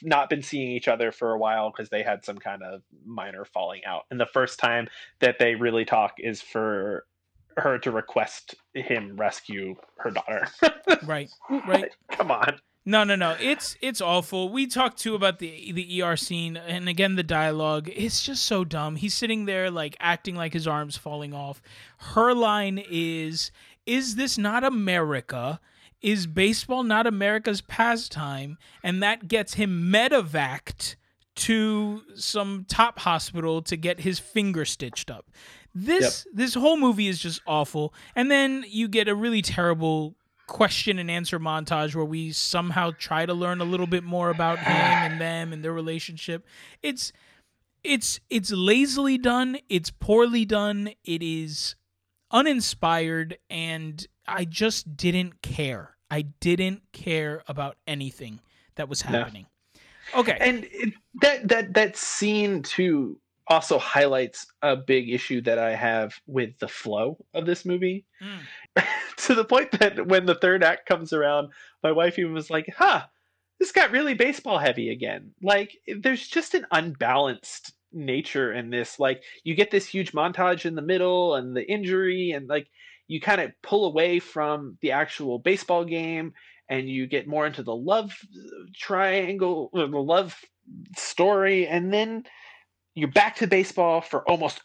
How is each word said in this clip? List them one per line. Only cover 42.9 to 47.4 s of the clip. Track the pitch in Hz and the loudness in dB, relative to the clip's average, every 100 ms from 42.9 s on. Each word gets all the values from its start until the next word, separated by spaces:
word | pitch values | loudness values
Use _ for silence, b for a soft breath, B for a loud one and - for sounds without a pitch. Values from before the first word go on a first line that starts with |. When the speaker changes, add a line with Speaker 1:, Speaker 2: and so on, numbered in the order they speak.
| 160 | -2
Speaker 2:
try | - 160 170 | -4 -2 0
to | |
learn | 175 175 180 | -2 -2 -2
a | 175 | 0
little | 180 180 | 0 0
bit | 180 | -2
more | 175 175 175 | -2 -2 0
about | 165 165 170 | 2 0 0
him | 180 | 2
and | 180 170 170 165 160 | 4 4 4 2 -2
them | 165 165 165 | -4 -4 -6
and | 160 | -6
their | 156 | -6
relationship. | 165 160 165 - 160 - 170 - B B B | -4 -4 -6 -8 -12 -8 -10 -10 B B B
It's, | 294 254 - - b b | -6 -4 -8 -12 b b